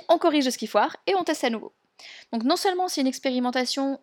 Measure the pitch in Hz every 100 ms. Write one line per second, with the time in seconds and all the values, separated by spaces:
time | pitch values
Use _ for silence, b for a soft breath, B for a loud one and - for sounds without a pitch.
0 | - 339 - 294 254 - 214 208 277 -
1 | - 381 339 302 254 220 - - _ _
2 | B B B 233 240 359 403 359 370 311
3 | 262 254 277 254 247 254 247 - 269 277